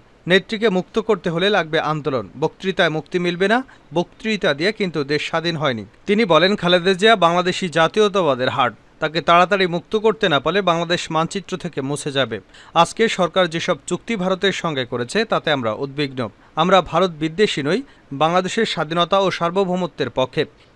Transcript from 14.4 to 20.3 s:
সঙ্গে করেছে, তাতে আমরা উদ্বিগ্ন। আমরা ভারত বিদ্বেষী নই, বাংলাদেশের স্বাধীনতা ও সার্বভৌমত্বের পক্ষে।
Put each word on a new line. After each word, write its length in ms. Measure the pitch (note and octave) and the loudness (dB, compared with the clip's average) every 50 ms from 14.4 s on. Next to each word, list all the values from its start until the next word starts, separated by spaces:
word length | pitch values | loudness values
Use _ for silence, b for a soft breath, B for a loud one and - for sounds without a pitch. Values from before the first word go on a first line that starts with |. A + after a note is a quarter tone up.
| G3+ F#3+ | -2 -2
সঙ্গে 340 | - - - E3+ D3 C3+ B2 | -2 -2 -4 -4 -4 -4 -4
করেছে, 400 | - C3 A#2+ A#2+ A#2 - G#3 A3+ | -4 -4 -6 -6 -4 -2 -2 -2
তাতে 260 | - F#3+ D#3 - E3 | 0 -2 -2 0 0
আমরা 220 | D3 C3+ A#2 A2 G#2+ | 0 0 0 -2 -4
উদ্বিগ্ন। 560 | G#2+ C#3 C#3 C3+ D3 D3 C3+ C3 B2+ A#2 G#2 - _ b b b | -4 -6 -6 -4 -4 -4 -4 -4 -6 -8 -8 -8 _ b b b
আমরা 260 | D#3 E3 F#3 G3 F3+ | -2 2 4 4 4
ভারত 300 | E3 - D#3+ E3+ F#3+ F#3 D#3+ D3 | 2 2 0 0 0 0 -2 -4
বিদ্বেষী 440 | D#3+ D#3+ D#3+ F#3+ G#3+ G#3 - D#3+ C3 | -6 -4 0 0 0 0 0 -2 -2
নই, 180 | C#3+ F#3 B3+ C#4 b b b b b C#3+ | -2 -2 -2 -4 b b b b b -2
বাংলাদেশের 520 | C3+ D3+ D#3+ F3 F#3 F#3 F3+ - A3+ A3 | 0 0 2 2 2 0 0 -2 -2 -2
স্বাধীনতা 540 | - - F3 D#3 D3+ E3 F3 F3 E3 G3 G3 | -2 -2 -4 -4 -2 0 -2 0 2 2 2
ও 120 | G3 F3+ | 2 0
সার্বভৌমত্বের 800 | - - F3 E3+ F3 G3 G3 F3 F3+ F#3 F3+ D#3+ - - C#3 A#2+ | 0 -2 -2 -2 0 0 0 0 0 -2 -2 -4 -4 -4 -6 -4
পক্ষে। 360 | - C3 C3 - | -2 -2 -2 -2